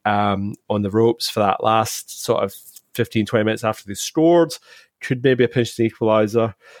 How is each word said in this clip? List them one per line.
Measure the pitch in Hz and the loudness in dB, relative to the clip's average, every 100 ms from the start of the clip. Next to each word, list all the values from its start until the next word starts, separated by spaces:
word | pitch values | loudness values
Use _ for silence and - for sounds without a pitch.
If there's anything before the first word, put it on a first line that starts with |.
um, | 104 104 101 98 101 - - | -2 0 0 -2 -4 -10 -6
on | 104 | -4
the | 101 | -2
ropes | 107 117 117 - | 2 2 2 -4
for | - | -2
that | 101 - | 0 0
last | 110 110 110 - - - | 0 0 0 -6 -12 -10
sort | - 113 | -4 -2
of | 101 - - - _ | -2 -8 -20 -20 _
fifteen, | - 117 113 104 | -6 -4 -2 0
twenty | 117 107 | 0 0
minutes | 110 | -2
after | 110 107 | -4 -6
they | - | -10
scored. | 98 - - 160 170 160 - - - _ _ | -10 -6 2 4 4 2 -2 -18 -20 _ _
Could | - 127 | -6 -2
maybe | 131 127 | 2 2
have | 120 | 2
pinched | 131 117 - | 0 -2 -2
an | 110 | -2
equaliser. | - 113 110 107 113 113 - - - | 0 2 2 2 0 -2 -4 -18 -20